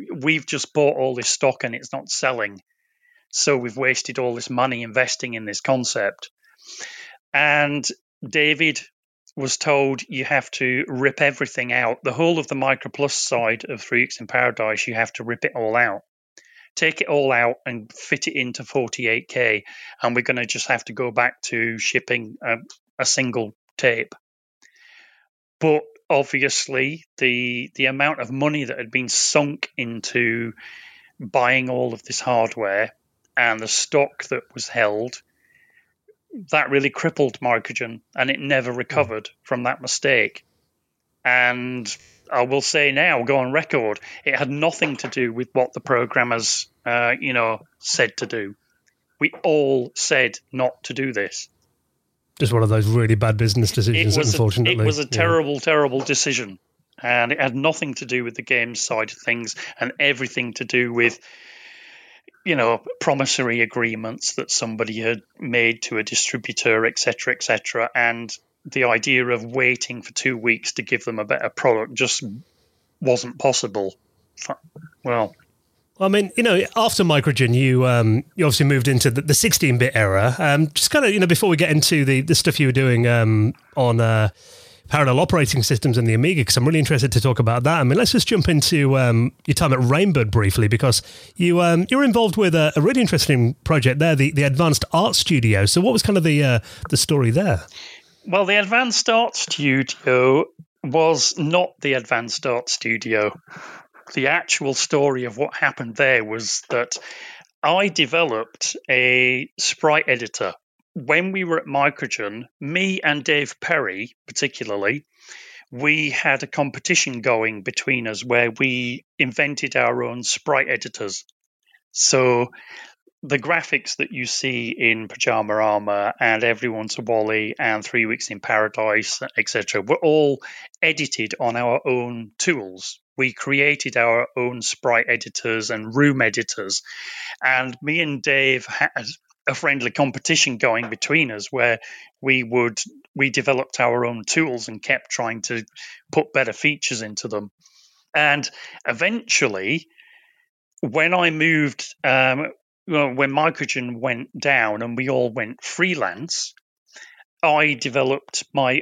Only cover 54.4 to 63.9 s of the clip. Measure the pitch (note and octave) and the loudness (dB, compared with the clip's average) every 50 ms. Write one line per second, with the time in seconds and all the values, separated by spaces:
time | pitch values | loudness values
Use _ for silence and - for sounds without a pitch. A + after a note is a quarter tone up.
54.4 | A#2 G#2+ - B2 A#2+ - - A2+ A2 - - D3 D3 - A#2+ A2 E3 E3+ E3 E3 | 2 2 2 2 2 2 2 2 2 2 2 0 -2 -2 0 0 2 4 4 2
55.4 | D3+ C#3 D3 C3 - E3 D#3 D3+ D3 C3+ B2 C3+ C3 - C#3+ C3+ - D3 C3 A#2 | 2 0 -2 -2 0 2 2 4 4 2 2 -2 -2 0 0 0 0 0 -2 -2
56.4 | A#2+ G2+ F#2+ - _ _ _ _ _ _ _ - - A#2+ B2 A#2+ A#2+ A#2+ D3 D3+ | -4 -8 -12 -18 _ _ _ _ _ _ _ -8 -2 0 2 2 2 2 0 0
57.4 | C#3 C3+ A#2+ C3+ C#3 D#3+ D#3 - E3 C#3+ B2 - C#3+ A#2+ B2+ B2 A#2+ A#2 A2+ - | 0 -2 0 0 0 0 0 0 -4 -8 -8 -8 -6 -4 -2 -2 -2 -4 -8 -8
58.4 | A2+ - C3 A#2+ A#2 A#2+ A#2 G#2+ - - A#2+ A2 A2 A2 - - - A#2+ A#2 A#2+ | -4 -2 0 0 0 -2 -4 -6 -4 -2 -2 -2 -2 -4 -6 -8 -6 -4 -4 -4
59.4 | A#2 A2 - - - - - - A#2 B2+ - - C#3+ C#3+ C#3 A#2+ C3 A#2+ - B2+ | -6 -8 -10 -12 -12 -12 -8 -6 -6 -6 -2 0 0 0 0 0 -4 -8 -6 -6
60.4 | B2 A#2 A2 - B2 A2 - B2 B2 A#2+ A#2 A#2 A#2+ A#2 A#2 - - - - - | -8 -6 -8 -10 -6 -2 0 0 0 0 0 2 2 0 0 -4 -14 -20 -20 -20
61.4 | - - - - - - - - - - - - - - - - _ - - _ | -20 -20 -20 -20 -20 -20 -20 -20 -20 -20 -20 -20 -20 -20 -20 -20 _ -20 -20 _
62.4 | - F#3+ D#3+ C#3 A2+ A2+ A#2 G#2+ - - C5 - - E3+ C#3 C#3 C#3 C3 - - | -4 -2 0 2 2 2 2 0 -2 -8 -10 -4 0 0 0 2 0 0 0 0
63.4 | B2+ A#2+ A#2 A#2+ A#2 A2 - B2 A#2 A2+ | 0 0 2 2 0 0 0 -2 -2 -2